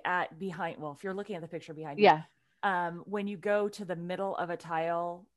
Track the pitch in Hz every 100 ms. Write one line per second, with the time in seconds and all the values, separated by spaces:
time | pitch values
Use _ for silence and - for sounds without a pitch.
0 | - 180 160 160 190 165 170 - 151 143
1 | 196 190 202 180 160 165 - 156 156 147
2 | 202 156 156 _ _ - 202 180 175 170
3 | - 202 202 202 208 208 208 208 185 170
4 | 175 185 196 175 170 170 165 165 165 170
5 | 175 175 -